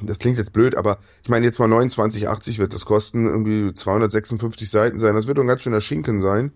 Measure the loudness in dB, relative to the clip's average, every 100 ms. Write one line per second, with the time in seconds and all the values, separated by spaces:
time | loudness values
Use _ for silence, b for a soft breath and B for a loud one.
0 | -8 -4 -2 0 0 2 2 2 0 -2
1 | b b -2 2 2 2 4 4 2 0
2 | -2 0 -4 -4 -6 -4 -4 -4 0 0
3 | 0 -2 0 0 0 0 -2 -4 -2 0
4 | 2 0 -4 -6 -6 -8 -2 2 2 2
5 | 2 2 0 0 0 0 0 -2 -2 -4
6 | -2 0 0 0 -2